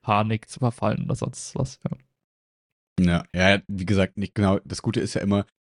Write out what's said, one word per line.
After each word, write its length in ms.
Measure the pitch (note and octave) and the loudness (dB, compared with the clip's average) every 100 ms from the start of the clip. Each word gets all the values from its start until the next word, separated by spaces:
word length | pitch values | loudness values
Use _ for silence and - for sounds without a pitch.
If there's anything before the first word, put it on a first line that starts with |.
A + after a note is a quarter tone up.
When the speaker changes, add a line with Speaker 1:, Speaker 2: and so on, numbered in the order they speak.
Speaker 1:
Panik 460 | - G#2 A2 A2 - | 0 0 2 -2 -6
zu 80 | - | -4
verfallen 460 | B2 - G#2+ - | -4 0 -2 -2
oder 100 | - | -2
sonst 400 | B2+ - - - | -4 -4 -6 -10
was. 240 | - C3 - - | -6 -6 -6 -10
Ja. 80 | - _ _ _ _ _ _ _ _ _ - | -10 _ _ _ _ _ _ _ _ _ 0
Speaker 2:
Ja, 240 | F2+ E2+ - | 2 2 -2
ja, 300 | F2+ F#2 G2 - | 2 4 4 0
wie 180 | G2 F#2 | -6 0
gesagt, 320 | G2 F#2+ - | 2 2 -2
nicht 160 | G2 | -6
genau. 240 | - G2+ G2+ | 0 2 2
Das 180 | - - | -2 -6
Gute 160 | A#2+ A2+ | -4 -2
ist 160 | G2+ | -2
ja 60 | - | -2
immer 260 | G2+ G2 - _ _ | 0 0 0 _ _